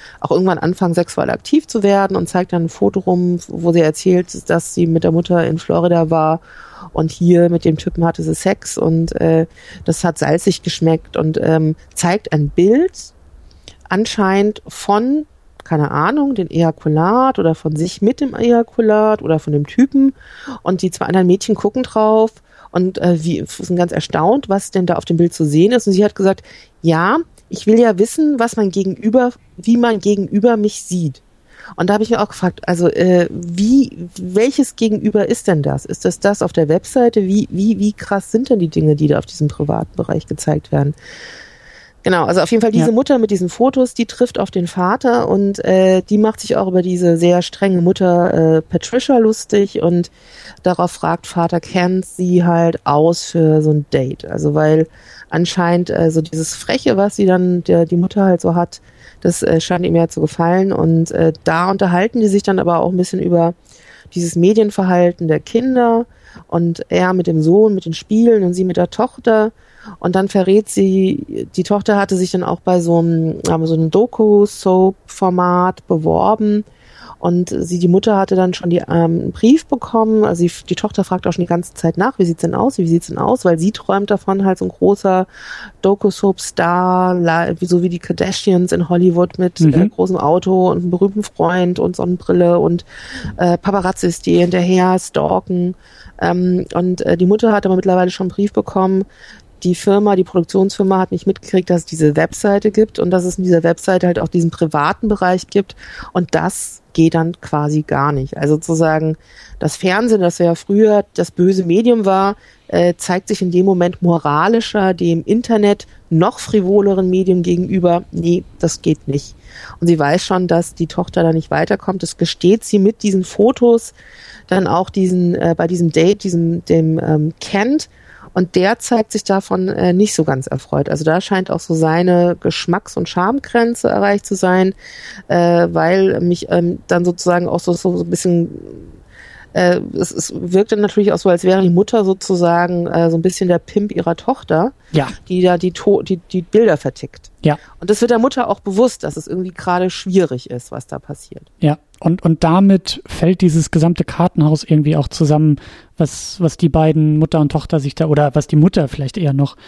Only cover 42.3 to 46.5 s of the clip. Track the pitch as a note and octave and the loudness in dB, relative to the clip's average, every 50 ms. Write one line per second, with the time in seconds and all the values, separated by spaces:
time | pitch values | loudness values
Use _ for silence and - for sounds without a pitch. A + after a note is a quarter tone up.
42.3 | F3 F#3 D#3 - A#3+ A3 A#3 A3 G#3 F3 D#3+ A#3 A3 A#3+ C#4 - C#4 A#3+ A3 G3+ | 2 0 2 2 2 2 2 2 2 2 2 2 2 0 2 2 2 0 2 -2
43.3 | G3+ F3 F3+ F3 - - A#3+ C4+ C4 C4+ B3+ A#3+ - - A3+ - - - B3 A#3+ | -2 -2 -2 -4 -2 0 0 0 2 0 -2 -2 -2 -6 -6 -6 0 -2 -2 -2
44.3 | - - G3 - - F#3 F3 E3 - F#3 F3+ F3+ A3 - - B3 A#3 A#3+ - - | -2 -6 -8 -4 -4 -4 -4 -4 -4 -2 0 0 0 0 0 0 0 0 0 0
45.3 | F#3 G3 G3+ G3 G3+ - - - F#3+ F#3 F#3 F#3 F#3 F#3 F#3 - G#3 G#3 G#3+ A3 | 0 0 0 -2 -2 -4 -2 0 2 4 4 4 4 2 0 0 0 2 2 0
46.3 | A3 - - - | -2 -4 -6 -4